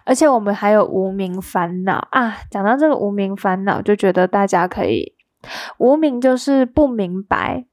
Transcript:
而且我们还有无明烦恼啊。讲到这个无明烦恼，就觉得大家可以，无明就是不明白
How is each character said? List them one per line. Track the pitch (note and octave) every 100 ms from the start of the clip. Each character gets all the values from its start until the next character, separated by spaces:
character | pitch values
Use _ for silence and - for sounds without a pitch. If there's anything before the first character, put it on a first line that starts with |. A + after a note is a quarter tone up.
而 | -
且 | B3+ D4+
我 | B3
们 | G3+
还 | G3+ G#3
有 | G#3+
无 | - F#3+ F#3+
明 | G3 F#3 F#3
烦 | F#3 G3 E3+ F3+
恼 | F#3+ - -
啊。 | C4 A#3 G#3 -
讲 | G#3
到 | G3 C4
这 | D#4
个 |
无 | C#4 G3+
明 | G3+ G3
烦 | G3+ G3 F#3
恼， | G3 -
就 | - G#3
觉 | G3
得 | F3+ F3+
大 | G3+ G3
家 | F3+ F3+
可 | G#3+
以， | - G#2+ - _ _ _ - - - -
无 | B3 D4+
明 | D#4 B3
就 | B3+ B3+
是 | C#4 C4+ B3+
不 | D4+ C#4+
明 | A#3 F#3 F#3
白 | G3 - - C4 B3